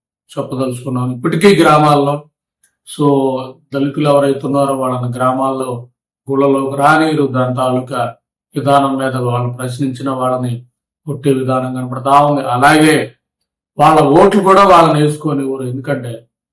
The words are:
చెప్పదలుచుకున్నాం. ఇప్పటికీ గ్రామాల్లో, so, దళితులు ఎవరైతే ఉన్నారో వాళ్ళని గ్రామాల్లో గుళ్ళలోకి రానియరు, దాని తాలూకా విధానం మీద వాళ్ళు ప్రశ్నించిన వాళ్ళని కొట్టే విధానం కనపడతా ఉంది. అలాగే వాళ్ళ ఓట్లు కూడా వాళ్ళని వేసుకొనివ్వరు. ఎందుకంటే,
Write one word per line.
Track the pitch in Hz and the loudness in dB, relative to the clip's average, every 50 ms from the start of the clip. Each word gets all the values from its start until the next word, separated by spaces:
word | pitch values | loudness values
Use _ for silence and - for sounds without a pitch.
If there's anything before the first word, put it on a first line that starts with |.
| _ _ _ _ _ _ - | _ _ _ _ _ _ -10
చెప్పదలుచుకున్నాం. | 147 139 - 139 131 131 131 123 120 - 143 123 127 127 127 127 | -10 -8 -6 -6 -6 -4 -4 -6 -8 -8 -6 -4 -4 -4 -4 -4
ఇప్పటికీ | 123 123 165 160 160 196 202 196 | -4 -4 -4 0 4 4 4 6
గ్రామాల్లో, | 156 165 156 151 151 151 151 147 143 139 143 143 147 - _ _ _ _ _ _ _ _ _ _ _ _ | 6 4 4 4 4 4 4 2 2 2 0 -2 -4 -8 _ _ _ _ _ _ _ _ _ _ _ _
so, | - - - 147 143 139 135 135 131 131 127 127 - - _ _ _ 143 | -12 -4 0 2 2 2 2 2 0 -2 -4 -8 -12 -16 _ _ _ -6
దళితులు | 139 139 143 - 151 151 143 | -4 -4 -4 -2 -2 0 2
ఎవరైతే | 143 143 139 139 135 - 156 | 2 2 2 0 0 -2 -4
ఉన్నారో | 139 139 139 - 156 135 | -2 -2 0 0 0 -2
వాళ్ళని | 135 131 127 127 123 123 123 120 | -2 -4 -4 -4 -4 -6 -6 -4
గ్రామాల్లో | 139 131 127 131 135 135 135 131 131 131 131 123 120 - - _ _ _ _ _ _ _ 135 | -2 -2 -2 0 -2 -2 -2 -4 -4 -6 -6 -8 -10 -12 -16 _ _ _ _ _ _ _ -4
గుళ్ళలోకి | 139 135 139 143 135 135 135 135 139 | -2 0 2 2 0 0 -2 -4 -2
రానియరు, | 143 139 151 156 156 160 160 156 151 143 | 0 2 2 4 2 2 0 0 0 -2
దాని | 131 120 127 127 127 127 | 0 -2 -2 -2 -2 -2
తాలూకా | 127 131 127 127 127 127 - 135 123 120 117 120 _ _ _ _ _ _ _ - | -2 -2 -2 -2 -4 -4 -6 -6 -6 -6 -6 -8 _ _ _ _ _ _ _ -8
విధానం | 151 123 139 139 139 139 135 135 | -4 0 2 2 2 2 0 -2
మీద | 131 135 131 127 | -4 -4 -4 -4
వాళ్ళు | 127 123 123 120 123 123 123 123 | -4 -4 -2 -2 -4 -4 -6 -6
ప్రశ్నించిన | - 127 127 - - 143 131 127 123 135 139 | -8 -8 -8 -6 -6 -6 -6 -6 -6 -6 -6
వాళ్ళని | 131 127 123 127 127 127 127 120 117 117 - _ _ _ _ _ _ _ _ | -4 -2 -2 -2 -2 -2 -4 -6 -6 -8 -12 _ _ _ _ _ _ _ _
కొట్టే | 147 139 - - 143 135 | -12 -10 -4 -2 0 0
విధానం | 131 131 127 131 127 127 127 127 | 0 -2 -2 -2 -2 -4 -6 -6
కనపడతా | 127 127 123 120 131 127 139 143 143 147 | -8 -8 -8 -8 -6 -2 2 2 4 4
ఉంది. | 147 147 135 | 2 0 -2
అలాగే | 131 127 123 127 135 147 156 156 156 160 147 131 - - - _ _ _ _ _ _ _ _ _ _ _ _ | -2 -2 0 2 4 4 4 4 4 4 2 2 -2 -6 -10 _ _ _ _ _ _ _ _ _ _ _ _
వాళ్ళ | 147 147 156 156 151 | 2 2 4 4 4
ఓట్లు | 143 139 143 175 190 196 202 202 185 | 4 4 4 6 6 4 4 4 4
కూడా | 190 190 196 202 | 4 4 6 6
వాళ్ళని | 196 180 170 165 160 151 151 151 | 6 6 6 6 4 2 2 0
వేసుకొనివ్వరు. | 147 151 - - 156 139 139 135 131 135 131 127 | 0 -2 -4 -6 -4 -4 -4 -4 -4 -6 -6 -6
ఎందుకంటే, | 123 127 135 131 147 139 127 120 117 117 - - _ _ _ _ _ | -8 -8 -8 -6 -6 -6 -6 -6 -10 -12 -14 -16 _ _ _ _ _